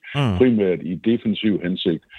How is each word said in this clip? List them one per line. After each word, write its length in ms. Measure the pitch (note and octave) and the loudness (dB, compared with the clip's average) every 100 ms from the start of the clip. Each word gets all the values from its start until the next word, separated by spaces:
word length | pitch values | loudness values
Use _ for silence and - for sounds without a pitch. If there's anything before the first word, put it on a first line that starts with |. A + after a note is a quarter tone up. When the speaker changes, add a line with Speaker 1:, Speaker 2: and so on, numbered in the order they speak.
| - | -6
Speaker 1:
Mm. 220 | C#3+ C3 F#2 | -2 0 4
Speaker 2:
primært 440 | B2+ A2 G2 E2 | 4 4 2 0
i 120 | D#2 | -4
defensiv 640 | F2 A2+ A#2 A#2 G2+ A2 F#2+ | -4 -2 0 0 -2 0 -2
hensigt? 420 | F2+ F#2 F#2+ D#2+ _ | -2 -2 -2 -2 _